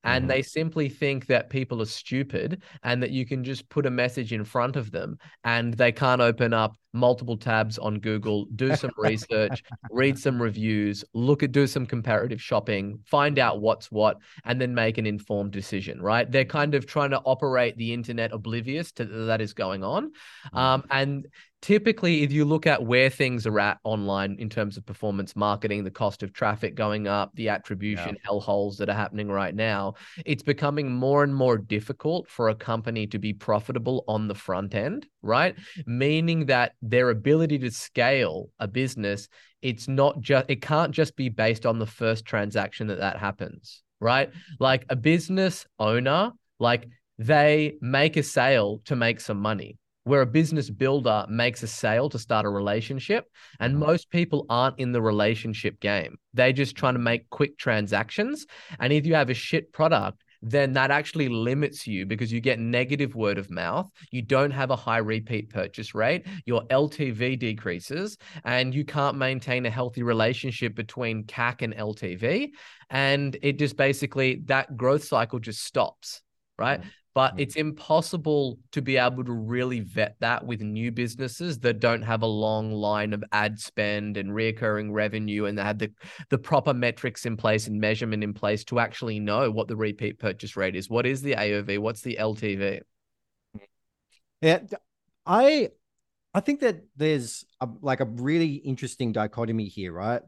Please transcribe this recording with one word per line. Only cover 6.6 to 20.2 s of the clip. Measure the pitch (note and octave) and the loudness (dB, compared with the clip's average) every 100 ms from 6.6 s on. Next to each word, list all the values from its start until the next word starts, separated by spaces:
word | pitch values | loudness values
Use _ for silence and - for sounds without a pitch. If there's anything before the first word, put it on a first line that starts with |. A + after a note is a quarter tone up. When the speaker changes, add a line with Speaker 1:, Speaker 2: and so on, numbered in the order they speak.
| A2 - _ | 2 -2 _
Speaker 1:
multiple | A#2 B2 B2 A#2+ G#2+ | 2 4 4 -2 -4
tabs | A#2+ A2 A2 A2 | 0 2 2 -2
on | G#2+ G#2 | -4 -4
Google, | A2 G#2+ G#2 G#2 G2+ | -2 -2 0 -2 -2
do | A#2 C3 D3+ | -2 0 0
some | C3 | -2
Speaker 2:
<laughs> | - | 0
Speaker 1:
research, | A2 A2 - G#2+ G#2 B2+ - A#2 A2+ | 0 0 0 2 2 -2 -10 -16 -4
read | A#2 C#3 C3+ | 2 2 4
some | C#3 A#2+ | 0 0
reviews, | A#2 G#2 A2 G#2+ G#2 G2+ - | 0 0 0 2 0 -2 -6
look | A2+ B2+ C#3+ | 0 2 4
at, | C#3 | 4
do | C#3 C#3 | 4 2
some | C3+ B2 | 0 -4
comparative | B2 A#2 G#2+ B2 A2 | -4 0 2 0 -4
shopping, | - A2 A2+ G2+ G2+ G#2+ | -2 0 0 -2 -2 -8
find | - D3 D3 C#3 | 0 2 4 4
out | A#2 G#2 | 2 2
what's | A2 - - | 0 0 -2
what, | G#2+ G#2+ - - - | 2 2 2 -8 -10
and | - B2+ | -4 -2
then | B2+ | 0
make | A#2+ A2+ A2+ | 2 0 0
an | A2 | -2
informed | G2+ - G#2 G2+ | -2 -4 -4 -4
decision, | G2 - F#2+ F#2+ B1 | -6 -4 -6 -6 -4
right? | F#2+ A#2 B2 | 0 2 2
They're | C3+ | 2
kind | C3 D3+ D3 | 2 0 2
of | C#3+ A#2 | 0 0
trying | D3+ C#3 | -2 0
to | C#3 | 0
operate | C3 B2+ C#3 B2+ A#2+ A2+ | 2 2 2 2 2 0
the | A#2 | -4
internet | A#2+ A#2 A#2 A2+ | -4 -4 -2 -2
oblivious | A2+ A2+ A#2 A#2 D3+ E3 | -4 -6 -6 -4 -6 -6
to | - | -8
th-, | G2+ A2 A2+ | -8 -4 0
that | A2 | 0
is | G#2 | -2
going | - F#2+ G2 | -4 -4 -4
on. | G2 F3+ D#4 - | -4 -4 -4 -10